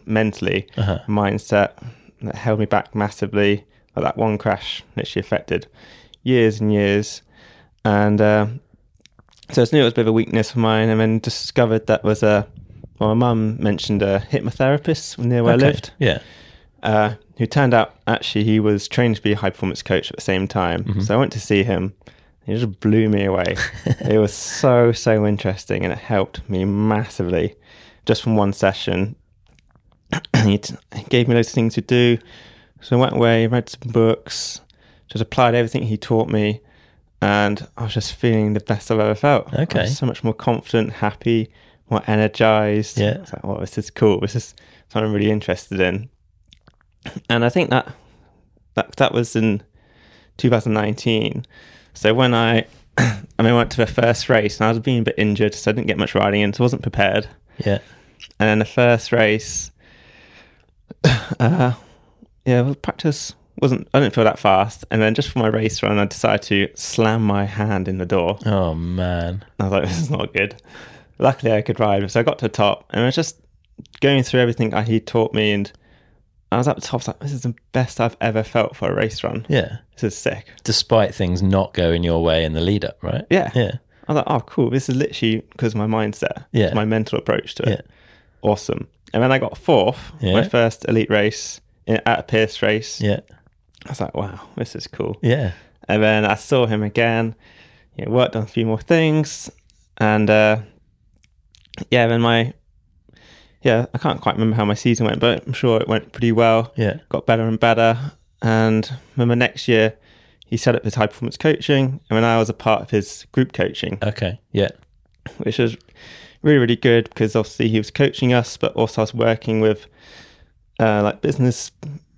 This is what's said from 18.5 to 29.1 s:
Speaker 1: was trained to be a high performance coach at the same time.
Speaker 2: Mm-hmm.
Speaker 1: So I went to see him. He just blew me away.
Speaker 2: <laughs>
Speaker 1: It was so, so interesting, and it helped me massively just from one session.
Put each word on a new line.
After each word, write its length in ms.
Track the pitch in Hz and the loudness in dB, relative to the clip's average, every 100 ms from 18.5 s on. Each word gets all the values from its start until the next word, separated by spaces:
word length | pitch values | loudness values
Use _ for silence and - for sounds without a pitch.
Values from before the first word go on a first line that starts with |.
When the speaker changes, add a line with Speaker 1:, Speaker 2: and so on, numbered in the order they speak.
| 107 | 2
Speaker 1:
was 280 | 107 101 - | 2 0 0
trained 280 | - 123 107 | 0 2 2
to 60 | |
be 100 | 104 | -2
a 60 | 104 | -2
high 120 | 98 | -2
performance 320 | - 95 - | -4 -6 -6
coach 280 | - 98 - | -2 -2 -2
at 60 | - | -8
the 40 | |
same 240 | - 92 98 | -4 -2 -2
time. 360 | - 87 85 | -2 -2 -2
Speaker 2:
Mm-hmm. 180 | 101 95 | -4 -4
Speaker 1:
So 140 | 101 110 | 0 0
I 20 | |
went 140 | 135 | 0
to 60 | 113 | -4
see 240 | - 104 | 0 0
him. 300 | 110 90 95 - - - _ _ - | 2 0 -2 -8 -20 -20 _ _ -8
He 80 | |
just 260 | 107 120 95 | -4 -4 -2
blew 260 | 107 110 110 | 2 2 4
me 140 | 104 98 | 2 0
away. 300 | 92 87 92 - - - | 0 -2 -4 -6 -6 -4
Speaker 2:
<laughs> 160 | 131 | -2
Speaker 1:
It 160 | 131 110 | 0 2
was 140 | 104 | 2
so, 580 | - - - 139 123 120 | -2 -10 -2 2 4 4
so 340 | 113 - 110 104 | 2 2 2 2
interesting, 580 | 101 - 101 - 98 | 0 -2 -6 -4 -4
and 80 | 92 | -4
it 60 | - | -6
helped 480 | - 104 95 - - | -2 -2 -2 -6 -6
me 160 | 95 95 | -2 0
massively 920 | 101 107 107 110 - 87 87 85 - _ - - _ - | 0 0 0 -2 -6 -2 0 -2 -6 _ -20 -20 _ -2
just 160 | 113 | 0
from 140 | - 110 | 0 2
one 180 | 101 | 0
session. 600 | 101 98 95 - 90 104 | 0 0 0 -4 -4 -4